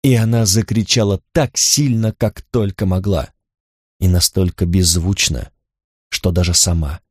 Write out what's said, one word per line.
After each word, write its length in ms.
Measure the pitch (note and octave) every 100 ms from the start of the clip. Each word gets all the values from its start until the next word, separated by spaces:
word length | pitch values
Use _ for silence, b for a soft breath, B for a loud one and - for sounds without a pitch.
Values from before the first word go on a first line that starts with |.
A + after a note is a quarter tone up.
И 120 | C#3
она 320 | A#2+ A2+ A#2 A2
закричала 720 | G#2 - A2+ G2+ - G2+ G2 _
так 240 | - C3+ -
сильно, 560 | - - C#3+ A2+ A2
как 300 | - G#2+ -
только 440 | - A#2+ G2+ - F#2+
могла, 440 | F#2 G2 F2+ A#1+ _ _ _ _ _ _ _
и 80 | F#2
настолько 580 | F2+ - - F2+ - F2
беззвучно, 840 | F#2 F2 F2 F2 G2+ - B1+ - _ _ _ _ _ _
что 200 | - F2+
даже 240 | F2 F2
сама 460 | E2+ - E2+ D2 E2 _